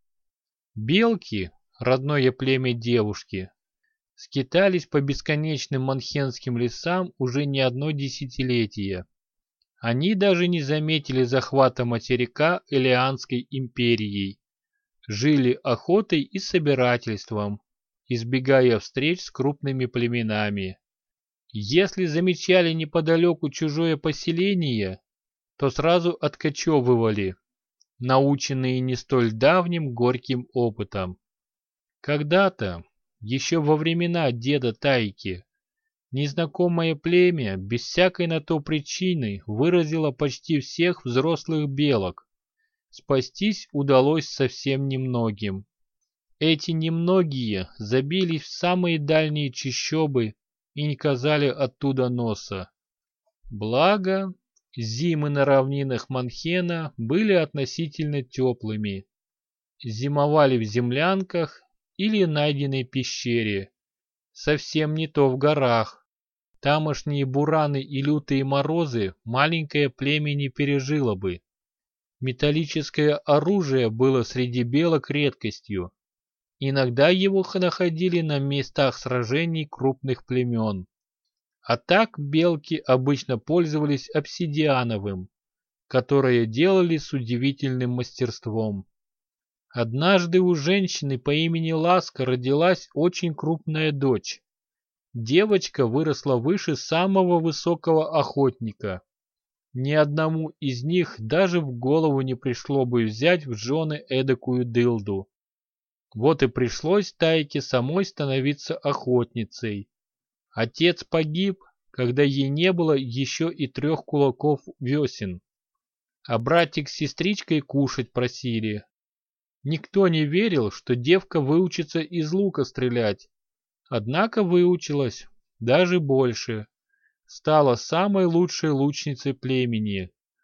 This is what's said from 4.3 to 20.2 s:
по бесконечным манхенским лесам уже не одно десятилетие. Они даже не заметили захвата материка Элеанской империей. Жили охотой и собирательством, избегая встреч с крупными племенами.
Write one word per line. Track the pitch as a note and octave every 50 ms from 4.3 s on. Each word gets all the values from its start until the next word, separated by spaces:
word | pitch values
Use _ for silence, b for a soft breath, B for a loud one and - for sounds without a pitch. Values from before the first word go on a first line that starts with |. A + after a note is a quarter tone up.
| - C#3 B2+ B2 - F#3+ G3 G3 F#3 F3 C#3+
по | _ - D3
бесконечным | C#3 C3+ C#3 - - - D3+ D3+ D3+ D#3 D#3 C3+ - - D3 C3 C3
манхенским | C3 C3+ C#3 B2+ - - D3 C#3 C3 B2 - - C3 A#2+
лесам | A#2 A#2+ A#2+ A#2+ - - E3+ F3 F#3 F#3 F3+ - _
уже | C3+ B2+ A#2+ C#3 D3
не | C#3+ C#3 C3+
одно | C3+ B2+ B2 C3 C#3+ D#3
десятилетие. | D#3 C#3+ C#3 C3+ - - C#3+ C3 - - C3 B2+ B2 A#2+ A2+ G#2+ - G#2+ G2+ G2 F#2+ F2+ F#2 _ _ _ _ _ _ _ _ _ _ _ _ _ _ _
Они | - A#2 A#2 B2+ D3+ F#3+ A3
даже | F#3+ G3 G3+ F#3 E3+ F3
не | F3 F3+ E3 C#3+
заметили | C3+ D3+ D3+ D3+ D#3 D#3+ D#3 D3+ - C3 C3 B2+
захвата | A#2+ C3 C3 B2 - - C3+ C3 B2+ B2+ - B2
материка | A#2+ A#2+ A#2 - - B2+ A#2+ B2 A#2 _ - D3+ D#3+ F3+ - - _
Элеанской | C#3+ C3+ B2+ B2+ B2+ B2 B2+ C3 C3+ B2+ - _ C3 B2 B2 _
империей. | - C3+ C3 B2 _ - B2 A#2+ A#2 A2 G#2+ G#2 G2+ G2+ G2 F#2+ G2 _ _ _ _ _ _ _ _ _ _ _ _ _ _
Жили | - G#2+ G2+ A#2+ D3+ D3+ C#3+ C3 B2 B2 - _
охотой | C#3 A#2+ - - - E3+ G#3 G#3+ - - D#3 C#3
и | - - F#3+
собирательством, | - - - F3+ D#3 D3 C#3 B2 B2+ B2 A#2+ A#2+ - A#2 A2 G2+ - - A2 G#2+ G#2 G2+ G#2 G#2 _ _ _ _ _ _ _ _ _
избегая | _ B2+ A#2 A2+ A#2+ C3 C3 B2+ C3 C#3 C3 B2+ B2 A#2 G#2
встреч | - - _ C#3 C3+ D#3 F3 F3+
с | - -
крупными | _ - C3 C#3 D3 - - C#3 C3 C3 B2+
племенами. | B2 - A#2+ A#2+ A#2+ A#2+ A#2+